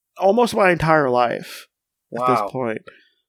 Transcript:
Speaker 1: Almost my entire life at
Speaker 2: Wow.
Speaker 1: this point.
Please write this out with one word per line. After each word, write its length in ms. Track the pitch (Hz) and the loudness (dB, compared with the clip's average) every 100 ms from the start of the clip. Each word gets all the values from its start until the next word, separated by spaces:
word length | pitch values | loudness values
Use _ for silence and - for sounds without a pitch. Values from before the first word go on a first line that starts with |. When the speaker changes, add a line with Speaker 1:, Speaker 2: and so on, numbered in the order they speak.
| _ - | _ -2
Speaker 1:
Almost 380 | 185 226 240 220 | 0 2 0 2
my 160 | 185 | 2
entire 380 | 165 160 156 135 | 2 2 2 2
life 580 | 123 120 101 - - - _ _ _ _ | 2 0 -2 -10 -18 -20 _ _ _ _
at 80 | 113 | -4
Speaker 2:
Wow. 60 | 127 120 | 0 0
Speaker 1:
this 80 | 101 | -2
point. 300 | 127 117 110 - - _ _ | -6 -6 -8 -12 -20 _ _